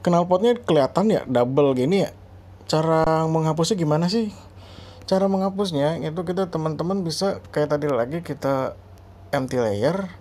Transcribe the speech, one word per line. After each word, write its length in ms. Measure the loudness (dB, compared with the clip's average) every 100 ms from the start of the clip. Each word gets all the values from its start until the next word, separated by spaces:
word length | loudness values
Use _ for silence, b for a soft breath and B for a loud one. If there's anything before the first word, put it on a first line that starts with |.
knalpotnya 560 | 2 2 2 2 2 0
kelihatan 560 | 2 2 4 2 2
ya, 80 | 0 2
double 480 | 2 2 4 4 4
gini 320 | 2 2 0
ya. 80 | -6 -20 -20 -20 -20
Cara 640 | -4 0 2 2 4 2 2
menghapusnya 480 | 0 0 0 0 0
gimana 320 | 0 2 2
sih? 240 | 0 -2 -8 B B B B B B
Cara 240 | -2 0 2
menghapusnya 720 | 0 -2 -2 -2 0 0 -2
itu 240 | -6 -6
kita, 240 | -4 -2 -2
teman-teman 560 | -2 -4 -4 -2 -2
bisa 400 | -2 -2 -2 -4 -6
kayak 240 | -2 0 0
tadi 160 | 0
lagi, 320 | 0 -2 -4
kita 480 | -8 -6 -2 -2 -2 -8 -20 -20 -20 -20 -6 -4
empty 240 | -2 0
layer. 480 | 0 2 0 0 -6 -12